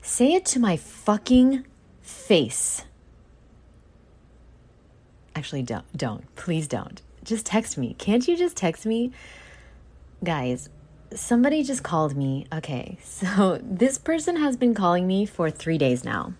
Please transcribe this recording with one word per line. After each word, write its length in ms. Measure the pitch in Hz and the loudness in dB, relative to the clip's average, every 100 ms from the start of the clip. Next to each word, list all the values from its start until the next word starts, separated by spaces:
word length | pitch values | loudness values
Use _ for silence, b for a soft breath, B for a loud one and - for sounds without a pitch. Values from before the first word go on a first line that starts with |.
say 320 | - - 254 | -6 2 4
it 100 | 359 370 | 4 2
to 120 | 262 | 0
my 160 | 226 165 | 2 0
fucking 920 | - - - 208 - 254 254 269 - - _ - | -4 -6 0 0 4 6 6 4 -6 -20 _ -20
face. 840 | - - - 180 120 - - - - - - - - - _ - - - - - _ - _ - - - - _ _ - _ _ _ - | -14 -12 2 4 4 -2 -4 -4 -10 -20 -20 -20 -20 -20 _ -20 -20 -20 -20 -20 _ -20 _ -20 -20 -20 -20 _ _ -20 _ _ _ -10
Actually, 260 | 143 143 | -6 -6
don't, 240 | 127 110 - 151 | -4 -6 -8 -6
don't. 400 | 127 101 - - | -4 -6 -12 -12
Please 320 | - 160 151 | -4 -2 -2
don't. 340 | 120 - - - - | -6 -8 -16 -20 -20
Just 220 | - 220 - | -6 -6 -2
text 320 | 208 226 - | -2 -2 -6
me. 160 | - - | -6 -4
Can't 280 | - 226 247 | 0 2 2
you 80 | 339 | 0
just 220 | 349 - | 0 0
text 300 | 175 165 220 | -2 -2 -4
me? 240 | 226 247 254 B B B B B B - - - - | -2 -2 -6 B B B B B B -20 -20 -20 -8
Guys, 460 | 170 151 127 123 - - - - - | -4 -2 -2 -4 -8 -20 -20 -20 -16
somebody 480 | - - 240 262 311 | -12 0 4 4 2
just 220 | 277 254 | 0 -4
called 340 | - 170 156 139 | -2 0 0 0
me. 300 | 135 135 - | -2 -2 -6
Okay, 460 | 160 - 127 - 185 | -8 -6 -8 -8 -16
<laughs> 40 | |
so 560 | - - 185 196 190 165 | -16 -6 0 4 4 2
this 380 | - 185 254 269 | -4 2 2 2
person 360 | - 330 311 349 | -2 -2 0 0
has 200 | 294 247 | 0 2
been 160 | 247 | 2
calling 320 | 214 185 175 180 | 4 2 4 2
me 220 | 190 208 | 2 0
for 240 | - 160 | 0 -2
three 260 | 151 165 160 | -2 -2 2
days 260 | 139 123 | 2 2
now. 300 | 113 107 - 180 | -2 -6 -8 -12